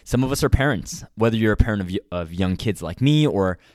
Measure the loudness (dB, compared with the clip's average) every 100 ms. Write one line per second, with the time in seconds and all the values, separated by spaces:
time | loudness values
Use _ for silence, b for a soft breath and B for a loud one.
0 | B 0 0 0 2 2 2 0 -6 -12
1 | -12 0 0 2 2 4 2 0 -4 -6
2 | -6 -8 -6 -2 -2 -2 -4 -4 -6 -2
3 | 2 4 2 2 0 -2 b